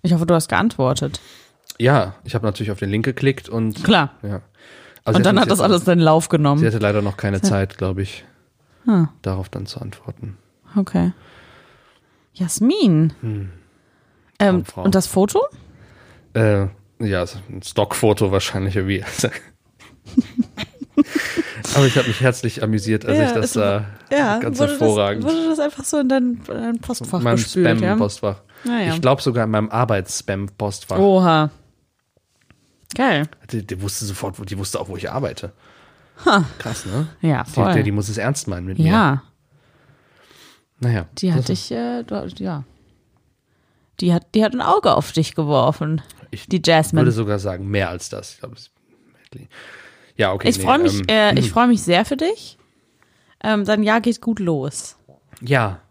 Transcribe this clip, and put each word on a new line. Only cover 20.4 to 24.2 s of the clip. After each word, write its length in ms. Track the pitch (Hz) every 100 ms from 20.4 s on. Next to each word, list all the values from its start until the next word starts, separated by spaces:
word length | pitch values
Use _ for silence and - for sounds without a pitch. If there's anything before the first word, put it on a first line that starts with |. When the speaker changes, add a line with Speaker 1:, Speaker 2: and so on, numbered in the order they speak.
| - - - 494 - - - 320 - - - - 110
Speaker 2:
Aber 120 | - 135
ich 100 | 135
hab 100 | 120
mich 140 | 107
herzlich 420 | 127 123 113 -
amüsiert, 420 | 110 110 104 107 -
als 120 | 294
Speaker 1:
Ja, 80 | 285
Speaker 2:
ich 60 |
das 120 | 240 113
Speaker 1:
es 60 |
Speaker 2:
da 340 | - 104 101 104 - -
Speaker 1:
ja, 280 | 277